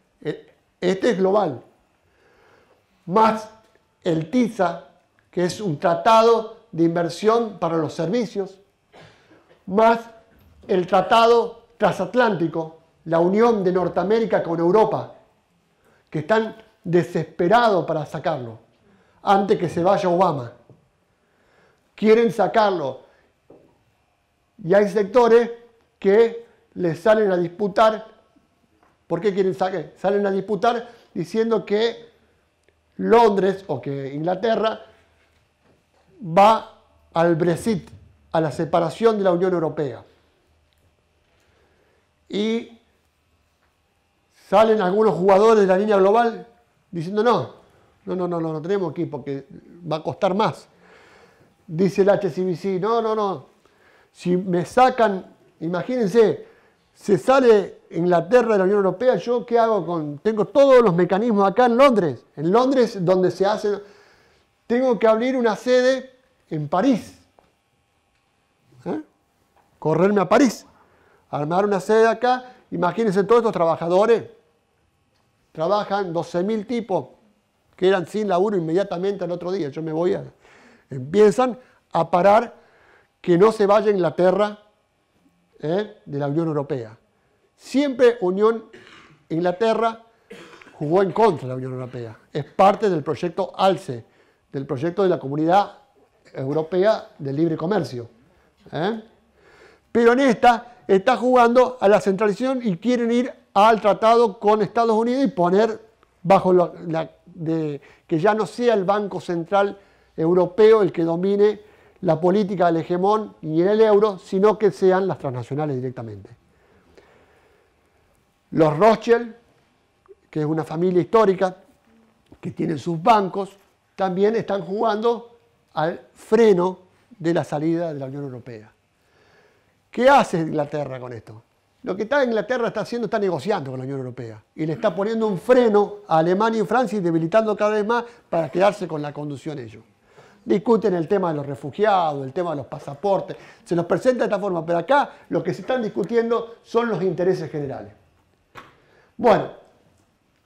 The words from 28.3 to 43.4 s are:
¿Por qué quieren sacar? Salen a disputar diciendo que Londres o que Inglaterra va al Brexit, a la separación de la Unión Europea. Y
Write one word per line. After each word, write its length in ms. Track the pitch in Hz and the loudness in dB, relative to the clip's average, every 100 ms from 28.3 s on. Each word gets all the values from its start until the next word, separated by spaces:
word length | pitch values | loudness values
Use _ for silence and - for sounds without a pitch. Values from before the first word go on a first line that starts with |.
| _ _ _ _ _ _ _ - | _ _ _ _ _ _ _ -8
¿Por 120 | 170 | -4
qué 140 | 208 | -2
quieren 200 | 190 190 | 0 -2
sacar? 400 | 180 190 185 147 - | -2 -4 -4 -10 -6
Salen 280 | 190 202 202 | -2 0 -2
a 60 | |
disputar 560 | 196 190 202 233 240 240 - _ | -4 -4 -2 0 -2 -8 -20 _
diciendo 520 | 196 160 220 226 214 - | -10 -4 -2 0 -2 -2
que 480 | 208 233 - - _ _ _ _ _ _ _ _ - | -2 -2 -6 -18 _ _ _ _ _ _ _ _ -8
Londres 640 | 190 226 226 196 190 190 - | 2 4 6 4 0 -2 -6
o 140 | 131 | -8
que 320 | 143 139 135 | -6 -8 -8
Inglaterra 680 | 147 165 185 226 208 214 214 - _ _ _ _ _ _ _ _ _ _ _ _ 370 180 | -6 -6 -4 -2 0 -2 -4 -14 _ _ _ _ _ _ _ _ _ _ _ _ _ -2
va 540 | 180 208 220 - - _ _ _ | 4 4 4 -4 -20 _ _ _
al 220 | 165 170 165 | 0 0 2
Brexit, 540 | 170 165 233 180 - - - _ _ | 0 -2 -2 -4 -6 -20 -20 _ _
a 80 | 165 | -4
la 120 | 156 | -2
separación 640 | 127 156 170 165 - 226 214 | -4 -2 -2 -2 0 0 2
de 60 | |
la 80 | 190 | 0
Unión 220 | 175 185 | 0 0
Europea. 500 | 175 156 156 139 113 - _ _ _ _ _ _ _ _ _ _ _ _ _ _ _ _ _ _ _ _ _ _ | -2 -4 -6 -8 -10 -20 _ _ _ _ _ _ _ _ _ _ _ _ _ _ _ _ _ _ _ _ _ _
Y 500 | 190 220 233 - - _ _ _ _ _ _ | -4 -2 -4 -8 -18 _ _ _ _ _ _